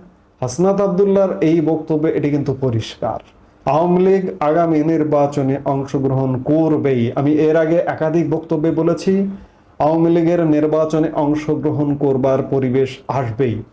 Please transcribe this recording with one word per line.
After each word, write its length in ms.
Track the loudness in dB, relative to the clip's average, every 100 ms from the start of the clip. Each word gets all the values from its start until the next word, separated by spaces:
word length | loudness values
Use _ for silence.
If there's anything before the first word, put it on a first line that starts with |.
| -10 _ _ _
হাসনাত 400 | -6 0 0 2
আবদুল্লাহর 520 | 0 2 2 2 0 0
এই 200 | 2 2
বক্তব্যে 480 | 2 -2 -2 -2 0
এটি 180 | 0 -2
কিন্তু 240 | -2 -2 -2
পরিষ্কার, 580 | -2 -2 -4 -8 -8 -8 -12 _ _ _ -2
আওয়ামী 360 | 0 2 4 4
লীগ 180 | 2 0 -2
আগামী 440 | 0 2 2 2
নির্বাচনে 760 | 2 0 0 0 0 0 -2 -2 -2
অংশগ্রহণ 760 | -4 -4 -2 0 0 -2 -2
করবেই। 680 | 0 2 2 2 0 0 0 0
আমি 160 | 0
এর 240 | 2 2 2
আগে 200 | 2 0
একাধিক 540 | 0 -2 0 0 0
বক্তব্যে 420 | -4 -2 -2 0
বলেছি, 560 | 0 0 0 0 0 -2 -6 -16 _ _ -2
আওয়ামী 300 | 0 2 2
লীগের 320 | 4 2 2 2
নির্বাচনে 680 | 2 2 0 0 0 0
অংশগ্রহণ 840 | 0 0 0 -2 -2 -2 -2 -2 0
করবার 440 | 0 2 2 0
পরিবেশ 560 | 0 -2 0 0 -2 -4 -6
আসবেই, 540 | -4 -4 -2 -2 -4 -4